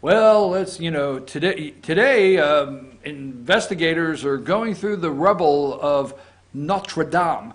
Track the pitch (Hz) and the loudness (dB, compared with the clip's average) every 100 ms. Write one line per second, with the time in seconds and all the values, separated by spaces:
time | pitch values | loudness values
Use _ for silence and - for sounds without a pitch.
0 | 135 208 220 214 202 180 185 - 165 156 | 2 4 6 6 4 0 -4 -6 -4 -2
1 | 143 135 135 147 165 165 151 - - 160 | -2 -4 -8 -4 -2 -2 -8 -14 -4 2
2 | 247 262 190 190 147 151 139 135 127 - | 4 4 4 4 4 2 0 -6 -16 -16
3 | - 147 135 123 120 202 214 180 165 165 | -14 -12 -12 -12 0 0 0 -2 0 0
4 | 165 156 143 139 117 196 226 180 202 202 | -2 -4 -4 -4 -2 -2 -2 -4 -4 -4
5 | 170 139 180 202 165 143 143 131 143 143 | -4 0 2 2 2 2 0 -2 0 0
6 | 135 - - _ _ 135 147 196 - - | -2 -8 -20 _ _ -12 -4 -4 -4 -4
7 | 151 165 175 131 107 | -2 0 0 -2 -6